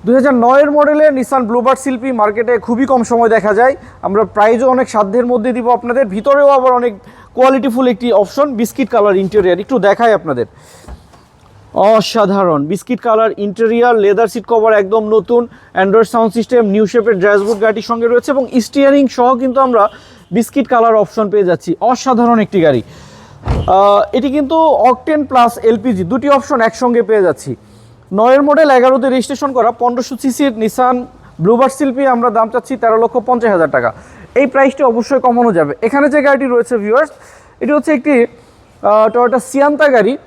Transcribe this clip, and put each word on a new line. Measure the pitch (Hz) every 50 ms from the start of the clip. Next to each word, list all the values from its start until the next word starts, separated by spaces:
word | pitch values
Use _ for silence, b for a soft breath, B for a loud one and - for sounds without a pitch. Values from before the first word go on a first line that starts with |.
| -
দুই | 185 240
হাজার | 269 247 285 269
নয়ের | 240 233 240 262 277 294 294
মডেলে | 285 294 294 285 302 302 311 311
Nissan | 277 262 247 - 277 262 247
Bluebird | 208 233 247 226 262 262
শিল্পী | 262 - 277 254 233 233 269
মার্কেটে | 254 226 208 214 208 220 233 226 247
খুবই | 220 - - 240 226 269
কম | 262 269 247 226
সময় | - 240 233 233 233
দেখা | 226 220 175 214 202
যায়, | 202 240 262 277 B B B B B
আমরা | - 180 196 208 220
প্রাইসও | 185 - 208 208 220 226 220 262 254
অনেক | 254 247 254 -
সাধ্যের | - 220 214 196 196 247 240
মধ্যে | 240 247 240 208 254 233
দিব | 247 226 240
আপনাদের। | 247 233 233 240 240 262 269
ভিতরেও | 202 190 220 - 277 277 285 285
আবার | 277 277 269 254 262 254
অনেক | 247 240 240 208 190 B B B B B B B
কোয়ালিটিফুল | 226 254 262 269 269 220 277 220 247 269
একটি | 247 233 190 240 240 220
অপশন, | 196 202 - - - 285 294 262
বিস্কিট | 208 233 - - - 269 -
কালার | - 226 202 208 196
ইন্টেরিয়র, | 190 196 180 208 214 185 185 175 175
একটু | 202 - 269 233
দেখাই | 180 202 - - 233 233 214
আপনাদের। | 185 185 165 139 120 113 - _ B B B B B B B B B B B B B B _ _ _ _ _ _ - _ - -
অসাধারণ | - 185 208 220 214 196 - - 226 208 185 196 196 196 180 160 143 143
বিস্কিট | 151 190 185 - - 254 -
কালার | - 233 220 220 226 220 -
ইন্টেরিয়র, | - 202 208 185 214 233 220 233 233 233 240 240
লেদার | 220 202 202 202 190 233
সিট | 214 - 240 -
কভার | - 233 226 214 226 220
একদম | 208 202 190 214 226 214
নতুন, | 214 214 220 175 - 240 240 240 233 B B B B B
Android | 175 190 196 196 226 220
সাউন্ড | - - 233 226 220 -
সিস্টেম, | 233 214 - 254 240 226
নিউ | 202 190 208 220
শেপের | 190 - 240 202 226 220 185
ড্যাশবোর্ড | 175 208 202 202 202 208 233 196
গাড়িটির | 208 220 208 226
সঙ্গে | 214 - 233 233 233
রয়েছে | 233 247 240 - -
এবং | 277 269 262 214 - 254
স্টিয়ারিং | 214 - - 277 277 277 277 285 277
সহ | 247 - - 240 247 262
কিন্তু | 233 262 262 240 269
আমরা | 269 254 240 220 202 214 B B B B B B B B
বিস্কিট | 170 220 220 - - 277 247
কালার | - 254 233 226 233 220
অপশন | 220 202 - - 226 220 202
পেয়ে | 190 208 196
যাচ্ছি। | 180 170 165 - - 160 -
অসাধারণ | 190 233 247 240 - 269 254 214 240 233 233 226
একটি | 208 - - 196
গাড়ি। | 160 156 135 117
আহ, | 104 - - - - - - - - - - - - - - - - - 180 190 202 202 202 202 - - -
এটি | 254 233 277
কিন্তু | 254 302 285 262 330 320
অকটেন | 320 311 262 - 214 - 240 - - - 311 302 285
প্লাস | - 262 247 240 233 233 - -
এলপিজি | 226 233 214 202 254 220 185 180
দুটি | 165 233 262 233 285
অপশন | 277 269 277 - 294 247
একসঙ্গে | 226 226 226 - 254 240 240 240
পেয়ে | 214 185 220 208
যাচ্ছি। | 190 170 151 - - 143 120 - b b b b b b b b b _ 190
নয়ের | 196 220 247 262 277 285
মডেল, | 285 294 294 320 294
এগারোতে | 269 254 240 262 262 269 233 269
রেজিস্ট্রেশন | 247 262 220 - 277 - 294 277 262
করা, | 254 220 226
পনেরোশো | 240 - 240 240 240 247 233 - 277
সিসির | 220 - 269 233 - 294 277
Nissan | 226 220 220 220 - - 254 262 254 247 247 - - B B B B -
Bluebird | 156 190 233 233 269 262
শিল্পী | 269 - 302 269 233 262 277
আমরা | 269 254 240 233 247
দাম | 208 226 226 220
চাচ্ছি | 233 247 240 - 269
তেরো | 220 - 226 220
লক্ষ | 220 226 226 - 254 208
পঞ্চাশ | - 254 240 220 226
হাজার | 202 175 165 143
টাকা। | 131 131 120 113 - B B B B B B B -
এই | 240 285
প্রাইসটি | 262 - 269 269 277 269 - 294
অবশ্যই | 254 226 233 226 - 277 254
কমানো | - 254 233 240 240 233
যাবে। | 196 208 208 143 139 -
এখানে | - 226 269 285 285 294
যে | 254 302
গাড়িটি | 262 285 277 262 277
রয়েছে | 254 247 240 233 - 254
ভিউয়ার্স, | 220 202 208 220 262 311 - - B B B B B B B B B
এটি | - 233
হচ্ছে | 294 294 - 320 302
একটি, | 254 247 302 285 240 233
আহ, | - - - - _ _ _ _ _ _ _ - 196 208 214 214 220
Toyota | 214 240 247 240 262 254 - - -
Sienna | 277 277 294 294 269 311 294
গাড়ি। | 262 233 202 214 269 - -